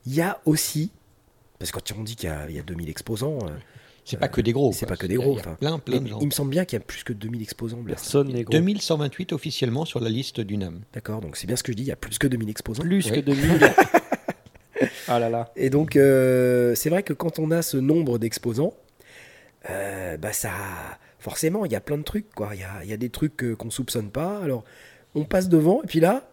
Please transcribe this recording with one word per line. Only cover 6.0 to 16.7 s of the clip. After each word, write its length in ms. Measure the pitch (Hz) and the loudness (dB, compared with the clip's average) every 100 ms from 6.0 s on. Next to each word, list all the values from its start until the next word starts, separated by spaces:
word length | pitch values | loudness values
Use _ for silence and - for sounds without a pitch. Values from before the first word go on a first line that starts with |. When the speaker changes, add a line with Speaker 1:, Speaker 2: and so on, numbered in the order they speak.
Speaker 1:
Mais 60 | 131 | -2
Speaker 2:
de 20 | |
gens. 100 | 107 | -2
Speaker 1:
il 60 | 147 | -2
me 60 | |
semble 180 | - 139 | 0 0
bien 140 | 151 | 0
qu'il 120 | 185 113 | -2 -4
y 40 | |
a 20 | |
plus 200 | - - | -6 -14
que 80 | - | -10
deux 160 | 107 110 | -8 -6
mille 140 | 120 | -8
exposants, 340 | 110 - 113 120 | -8 -8 -8 -8
Blair. 180 | 117 - | -8 -8
Speaker 3:
Personne 360 | - 143 139 | 0 2 2
n'est 100 | 123 | -2
gros. 80 | 110 | 2
Speaker 2:
Deux 80 | 143 | 4
mille 220 | 180 208 | 4 0
cent 140 | - 160 | 0 0
vingt-huit 360 | 147 - 180 | -2 -4 -6
officiellement 520 | 160 156 - 123 123 | -6 -6 -2 0 0
sur 160 | 165 123 | -4 -4
la 80 | 113 | -2
liste 320 | 113 135 - | -2 -4 -6
dunam. 400 | 104 104 95 85 104 | -4 -4 -4 -10 -14
Speaker 1:
D'accord, 280 | - - 107 | -14 -8 -8
donc 160 | 87 69 | -8 -10
c'est 100 | 87 | -4
bien 80 | 123 | -4
ce 60 | |
que 80 | - | -2
je 40 | 107 | -4
dis, 80 | |
il 40 | 135 | -4
y 40 | |
a 40 | - | -6
plus 220 | - - | -8 -2
que 80 | 143 | 0
deux 100 | 123 | 0
mille 140 | 107 | -4
exposants. 320 | 107 - 113 | -6 -8 -4
Speaker 3:
Plus 260 | 170 196 131 | 2 2 2
que 60 | 117 | 0
Speaker 2:
Oui. 60 | |
Speaker 3:
deux 120 | 135 | 2
mille. 260 | 139 151 175 | 2 6 8
Speaker 1:
<laughs> 120 | - - - 339 - - - - - - _ - - - - | 8 8 6 4 2 -6 -6 -12 -16 -20 _ -2 -2 -2 0
Speaker 3:
Ah 120 | 120 | 0
là 80 | 117 | 2
là. 240 | 117 113 | -2 -4
Speaker 1:
Et 160 | - 131 | -2 2
donc, 240 | 139 156 | 2 4
euh, 800 | 147 139 131 127 127 127 123 120 | 6 8 8 6 6 6 6 4